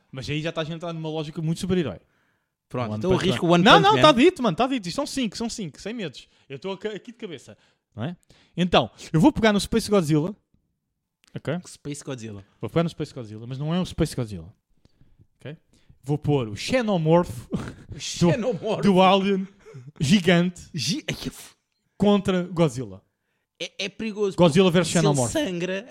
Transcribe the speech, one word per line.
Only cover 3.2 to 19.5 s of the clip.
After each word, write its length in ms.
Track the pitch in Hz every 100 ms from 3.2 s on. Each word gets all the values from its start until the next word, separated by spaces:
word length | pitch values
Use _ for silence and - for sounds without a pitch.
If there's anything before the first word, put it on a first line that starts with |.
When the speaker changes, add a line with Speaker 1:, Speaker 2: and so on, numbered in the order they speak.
| 175
Speaker 2:
arrisco 160 | - 170
Speaker 1:
do 60 |
Speaker 2:
o 40 | 175
One 80 |
Speaker 1:
Não, 100 | 190
Speaker 2:
Punch 100 | 339
Speaker 1:
não, 120 | 392 427
Speaker 2:
Man. 60 |
Speaker 1:
tá 100 | 311
dito, 320 | 247 311 359
mano, 120 | 240 156
tá 120 | 247
dito. 180 | 262 175
Isto 80 | 165
são 120 | 277
cinco, 280 | - 240 -
são 140 | 233
cinco, 320 | - 175 -
sem 120 | 190
medos. 340 | 240 180 120 - _ -
Eu 80 | 135
estou 140 | 190
aqui, 140 | 190 214
aqui 240 | 202 -
de 60 | 226
cabeça, 400 | 220 139 - 104 _ _ _ -
não 80 |
é? 120 | 123 180 _ _ _ -
Então, 360 | 180 185 127 - -
eu 80 | 160
vou 140 | 233
pegar 180 | - 220
no 80 | 202
Space 300 | - 233 208
Godzilla. 460 | 202 151 156 165 214 _ _ _ _ _ _ _ _ _ -
Ok? 240 | - 170 -
Speaker 2:
Space 360 | - 147 143
Godzilla. 400 | - 135 110 101 95 _
Speaker 1:
Vou 80 | -
pegar 140 | 160
no 60 | 170
Space 240 | - 151
Godzilla, 340 | - 107 107 117
mas 100 | 131
não 160 | 151
é 60 | 175
um 60 | 180
Space 300 | - 156 -
Godzilla. 380 | 117 98 80 - _ _ _ _ _ _ _ _
Ok? 180 | 127 160 _ _ _ _
Vou 140 | - 147
pôr 300 | - 143 113
o 60 | 104
Xenomorph 920 | - 254 220 190 156 170 175 - -
<laughs> 20 |
Speaker 2:
O 420 | - - - - 156
Speaker 1:
do, 40 |
Speaker 2:
Xenomorph. 840 | - - 170 233 214 190 214 185
Speaker 1:
do 180 | 202 185
Alien 460 | 185 196 190 196 190